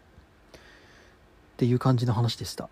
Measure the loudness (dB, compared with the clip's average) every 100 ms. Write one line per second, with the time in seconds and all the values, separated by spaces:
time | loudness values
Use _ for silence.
0 | _ -20 -20 _ _ -20 -20 -20 -20 -20
1 | -20 _ -20 -20 _ -2 0 2 2 2
2 | 2 0 0 -2 -10 -10 -12